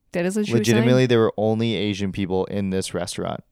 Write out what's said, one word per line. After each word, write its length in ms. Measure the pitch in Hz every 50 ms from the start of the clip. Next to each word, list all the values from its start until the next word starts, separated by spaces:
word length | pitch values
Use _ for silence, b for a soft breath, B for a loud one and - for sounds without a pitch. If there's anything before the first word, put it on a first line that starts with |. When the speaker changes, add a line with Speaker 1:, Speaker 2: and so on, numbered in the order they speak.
| _ _
Speaker 1:
That 140 | - 175 175
is 120 | 185 196
a 60 | 214 208
true 120 | 202 117
Speaker 2:
Legitimately, 460 | 113 104 117 110 120 117 123 127 127 127
Speaker 1:
sign. 40 | 123
Speaker 2:
there 100 | 120 113
were 140 | 113 - -
only 380 | - 107 110 110 110 117 117 113
Asian 360 | - 104 104 98 95 101 95
people 340 | 85 104 98 87 92 92 -
in 260 | - - 101 98 95
this 220 | 92 95 - - -
restaurant. 480 | 87 90 - - 95 87 85 - - - _